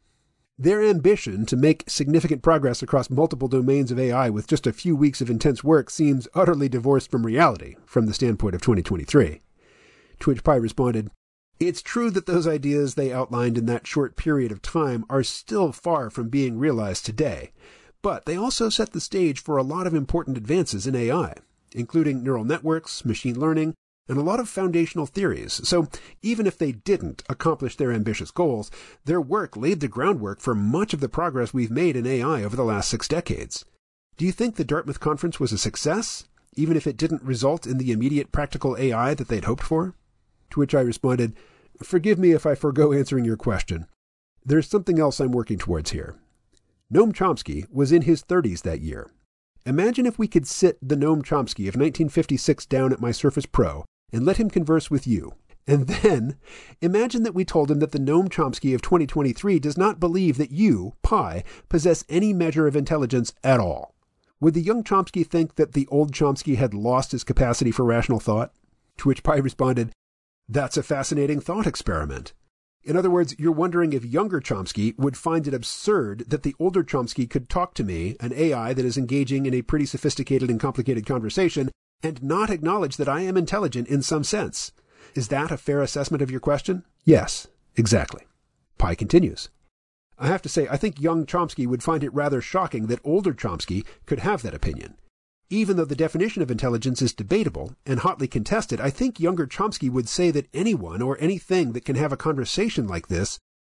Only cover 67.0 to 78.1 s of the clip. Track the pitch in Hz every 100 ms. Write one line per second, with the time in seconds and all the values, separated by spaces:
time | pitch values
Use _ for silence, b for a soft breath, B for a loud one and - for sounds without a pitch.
67 | - - - 123 123 117 123 110 123 117
68 | - 113 - 107 - _ _ _ _ -
69 | 139 131 - 147 135 - 131 120 117 -
70 | _ _ _ _ - 135 151 151 - 143
71 | 131 147 143 143 - 202 214 - - 82
72 | 73 65 - - _ _ _ _ - 170
73 | 185 175 147 - 165 156 180 175 160 135
74 | 120 151 208 160 - 101 90 107 107 123
75 | 139 123 165 165 143 127 - - 202 202
76 | 107 104 117 147 143 - 180 185 147 139
77 | 120 - 120 139 123 180 180 - 101 82
78 | 90